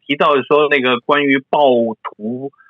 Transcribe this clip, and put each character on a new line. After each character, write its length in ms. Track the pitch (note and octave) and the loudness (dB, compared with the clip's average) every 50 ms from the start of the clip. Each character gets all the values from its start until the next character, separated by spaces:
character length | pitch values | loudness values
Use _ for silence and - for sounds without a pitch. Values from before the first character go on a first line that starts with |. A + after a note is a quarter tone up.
| _ | _
提 100 | - C#3+ | -6 -2
到 180 | D3 F3+ D#3 D3 C3+ A#2 | 0 2 2 2 0 0
说 260 | - D3+ D3 D3+ C#3 | 0 2 2 2 2
那 120 | D3 C3+ B2 | 0 0 0
个 160 | B2+ B2+ A#2+ | 0 -2 -2
关 240 | - - D3 D3 C#3+ | 0 0 0 0 2
于 180 | C#3 C3+ C#3 - _ | 2 0 0 -2 _
暴 100 | - D3+ D3 C3+ B2 A#2 A#2 A2+ A2 - - | 0 2 2 2 2 2 0 -2 -4 -8 -12
徒、 500 | - - - G#2 A2 B2 B2+ C3+ C#3 - _ _ _ | -16 -14 -10 -10 -8 -8 -8 -10 -12 -14 _ _ _